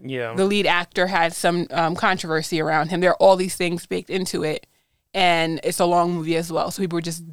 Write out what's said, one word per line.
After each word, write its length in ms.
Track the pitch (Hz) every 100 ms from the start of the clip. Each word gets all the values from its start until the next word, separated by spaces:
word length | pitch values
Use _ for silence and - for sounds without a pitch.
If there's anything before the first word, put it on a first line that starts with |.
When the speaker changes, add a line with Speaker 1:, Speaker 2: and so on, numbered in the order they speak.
Speaker 1:
Yeah. 340 | 123 131 117
Speaker 2:
The 100 | 143
lead 220 | 196 208 160
actor 400 | 175 175 - 185
had 240 | 185 170
some, 340 | - 180 175 165
um, 260 | 170 160 170
controversy 640 | 214 185 165 160 - 165
around 280 | 156 156 156
him. 100 | 175
There 100 | 180
are 60 | -
all 200 | 190 185
these 200 | 185 -
things 300 | 175 170 -
baked 240 | 180 180
into 340 | 190 185 180
it, 220 | 156 - - _ _ _ _
and 440 | 190 180 165 160 165
it's 160 | 170 170
a 60 | 175
long 260 | 175 175
movie 240 | 175 160 165
as 160 | 165
well. 180 | 165 175
So 120 | 180
people 180 | 190 170
just 240 | 165 165 165